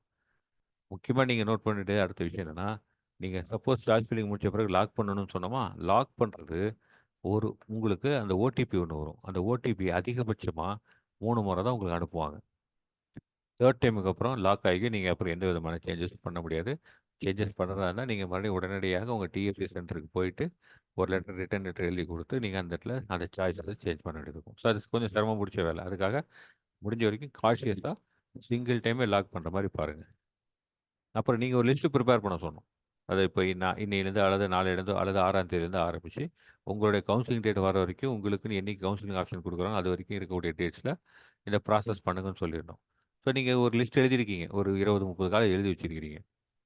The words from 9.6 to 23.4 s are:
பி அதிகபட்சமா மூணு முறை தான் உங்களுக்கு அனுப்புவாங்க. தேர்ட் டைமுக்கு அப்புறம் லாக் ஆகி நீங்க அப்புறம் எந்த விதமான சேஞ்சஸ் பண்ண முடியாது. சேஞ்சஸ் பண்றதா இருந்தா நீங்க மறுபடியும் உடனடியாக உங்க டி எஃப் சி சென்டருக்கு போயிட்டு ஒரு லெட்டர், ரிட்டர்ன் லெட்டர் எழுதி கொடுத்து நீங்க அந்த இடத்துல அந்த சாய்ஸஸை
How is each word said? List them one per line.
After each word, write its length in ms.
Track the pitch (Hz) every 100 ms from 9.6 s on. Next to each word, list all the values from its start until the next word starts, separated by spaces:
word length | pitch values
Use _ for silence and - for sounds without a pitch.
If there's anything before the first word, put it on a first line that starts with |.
| 127
பி 160 | 98 92
அதிகபட்சமா 840 | 87 95 123 110 110 - 80 85 104 - _ _ _
மூணு 260 | 107 117
முறை 220 | 101 90
தான் 80 | 107
உங்களுக்கு 260 | 123 95 85
அனுப்புவாங்க. 400 | 85 85 78 71 - _ _ _ _ _ _ - - _ _ -
தேர்ட் 240 | 123 127
டைமுக்கு 240 | 131 107 95
அப்புறம் 280 | 87 113 131
லாக் 300 | 95 101 98
ஆகி 220 | 90 117
நீங்க 220 | 107 92
அப்புறம் 220 | 87 90
எந்த 140 | 85 92
விதமான 320 | 85 82 85
சேஞ்சஸ் 300 | - 87 90 -
பண்ண 200 | - 87
முடியாது. 400 | 82 80 95 151 - _ _ _
சேஞ்சஸ் 300 | 98 98 104 -
பண்றதா 240 | 92 95
இருந்தா 220 | 92 95
நீங்க 180 | 131 104
மறுபடியும் 320 | 95 92 104
உடனடியாக 580 | 92 92 98 95 90 113
உங்க 140 | 117 90
டி 180 | 98
எஃப் 100 | 101
சி 100 | 95
சென்டருக்கு 440 | 95 92 85 87 80
போயிட்டு 380 | 90 92 90 160 - _ - _
ஒரு 180 | - 92
லெட்டர், 240 | 92 90
ரிட்டர்ன் 280 | 92 90 101
லெட்டர் 220 | 95 87
எழுதி 200 | 90 87
கொடுத்து 360 | 80 85 85 131
நீங்க 180 | 113 95
அந்த 180 | 87 85
இடத்துல 280 | - 76 -
அந்த 220 | 90 85
சாய்ஸஸை 380 | -